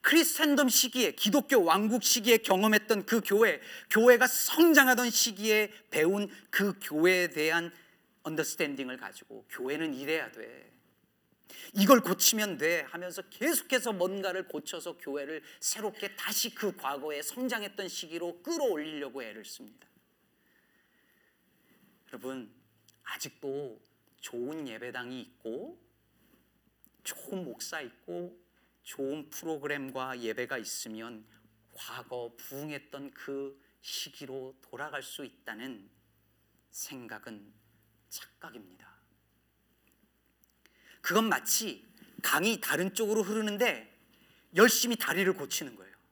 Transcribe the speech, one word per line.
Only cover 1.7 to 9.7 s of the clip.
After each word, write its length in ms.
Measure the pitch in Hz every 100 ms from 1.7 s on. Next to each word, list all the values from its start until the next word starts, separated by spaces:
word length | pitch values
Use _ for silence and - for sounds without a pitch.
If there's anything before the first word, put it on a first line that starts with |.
| 175 214 262
시기에 360 | - 240 214 226
경험했던 680 | - 190 214 214 - 214 -
그 140 | 226
교회, 400 | - 202 226 147 - - -
교회가 360 | 220 240 240 247
성장하던 840 | - - - 339 294 262 240 247
시기에 600 | 226 240 190 220 214 208 - _
배운 400 | 151 160 196 202 - -
그 300 | - 196 190
교회에 480 | - 151 175 185 175
대한 460 | 160 156 165 170 - - _ _ _
언더스탠딩을 720 | 156 156 147 - 151 135 127 127
가지고 500 | 104 - - 110 -
"교회는 440 | - 127